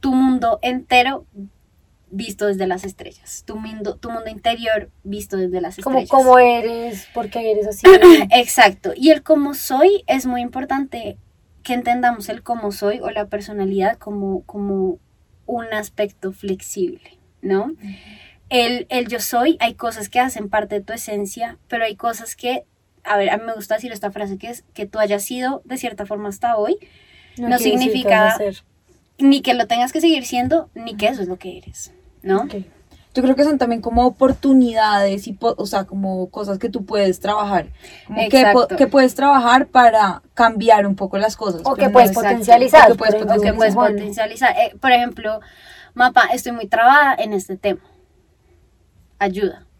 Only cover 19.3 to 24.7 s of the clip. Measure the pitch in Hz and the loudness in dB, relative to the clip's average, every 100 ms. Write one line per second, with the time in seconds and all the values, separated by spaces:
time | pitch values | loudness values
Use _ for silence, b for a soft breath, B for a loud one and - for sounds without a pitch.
19.3 | 240 269 330 233 233 233 226 202 247 254 | -2 0 0 -4 -4 -10 -10 -6 -2 -2
20.3 | 233 208 214 208 208 202 233 - 208 196 | -4 -6 -4 -4 -8 -8 -12 -8 -8 -8
21.3 | - - 175 _ 233 226 202 240 226 226 | -8 -12 -12 _ -6 -6 -4 -8 -8 -14
22.3 | - 247 277 - _ _ _ - 208 196 | -10 -8 -8 -10 _ _ _ -4 -2 0
23.3 | 208 226 220 202 214 247 285 208 202 202 | -4 -8 -12 -8 -8 -8 -10 -12 -10 -12
24.3 | 190 233 240 _ | -12 -14 -18 _